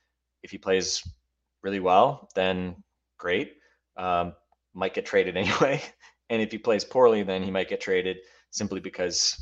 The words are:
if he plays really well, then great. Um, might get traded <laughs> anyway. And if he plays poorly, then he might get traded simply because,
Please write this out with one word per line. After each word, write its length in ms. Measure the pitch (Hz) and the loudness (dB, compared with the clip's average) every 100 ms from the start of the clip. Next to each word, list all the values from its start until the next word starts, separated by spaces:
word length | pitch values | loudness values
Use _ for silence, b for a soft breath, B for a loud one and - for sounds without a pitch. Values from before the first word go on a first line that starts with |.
| _ _ _ _ | _ _ _ _
if 60 | - | -16
he 80 | 98 | -8
plays 460 | 98 95 90 - - - _ _ _ _ | 0 0 0 -6 -8 -18 _ _ _ _
really 180 | 98 98 | -6 -2
well, 500 | 92 95 135 139 - 98 | 4 6 6 2 -8 -2
then 460 | 92 92 90 87 - _ _ - | 0 0 -4 -10 -20 _ _ -10
great. 380 | 87 92 151 - b b _ - | -2 -2 -2 -12 b b _ -8
Um, 360 | 90 87 87 - _ _ _ | -2 0 -2 -8 _ _ _
might 200 | 95 95 | -4 -4
get 120 | - - | -4 0
traded 300 | 98 92 87 | 2 2 0
<laughs> 0 | |
anyway. 440 | 98 95 139 143 - _ b b - | 0 2 2 0 -6 _ b b -6
And 120 | 113 | -2
if 100 | 107 | -2
he 60 | 113 | -2
plays 260 | 117 101 | 0 0
poorly, 400 | - 131 120 107 | 0 6 6 6
then 180 | 98 95 | 0 -2
he 100 | 95 | -2
might 180 | 95 90 | -2 -2
get 120 | 98 | -4
traded 360 | - 92 92 90 b b b | 0 0 0 -6 b b b
simply 280 | - 104 95 | -6 -4 -4
because, 640 | 95 - 90 85 - - | -8 -4 -2 0 -2 -4